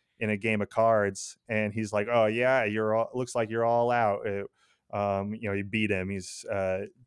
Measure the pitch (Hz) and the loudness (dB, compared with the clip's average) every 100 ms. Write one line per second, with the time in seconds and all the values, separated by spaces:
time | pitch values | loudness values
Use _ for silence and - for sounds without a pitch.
0 | _ - 107 101 113 107 101 113 113 110 | _ -6 -2 0 0 -2 -2 2 4 4
1 | 101 98 - - - 107 104 107 104 104 | 2 -2 -14 -16 -4 -2 -2 -4 -2 -2
2 | 104 120 107 113 127 131 107 107 107 110 | 2 4 4 4 2 2 2 0 0 0
3 | 117 123 127 120 110 113 117 117 120 120 | 0 -4 -4 -2 -2 0 2 4 2 2
4 | 107 101 107 98 98 _ _ _ - 104 | 2 0 -2 -4 -8 _ _ _ -8 -2
5 | 101 98 101 110 110 98 101 110 107 95 | 0 0 -2 -4 -4 -4 -2 0 0 0
6 | 92 98 90 - - 98 95 92 104 _ | -2 -6 -8 -14 -6 -2 -2 -2 -6 _